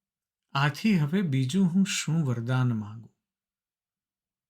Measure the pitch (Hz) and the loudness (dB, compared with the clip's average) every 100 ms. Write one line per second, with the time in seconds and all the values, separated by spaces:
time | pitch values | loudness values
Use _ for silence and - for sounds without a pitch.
0 | _ _ _ _ _ 139 147 147 220 196 | _ _ _ _ _ 0 0 0 2 2
1 | 147 180 190 135 131 175 190 175 196 - | 2 0 0 0 0 2 2 2 0 0
2 | - 160 143 120 117 127 127 113 104 110 | -2 0 0 -2 -2 0 0 0 -6 -12
3 | 110 _ _ _ _ _ _ _ _ _ | -20 _ _ _ _ _ _ _ _ _
4 | _ _ _ _ _ | _ _ _ _ _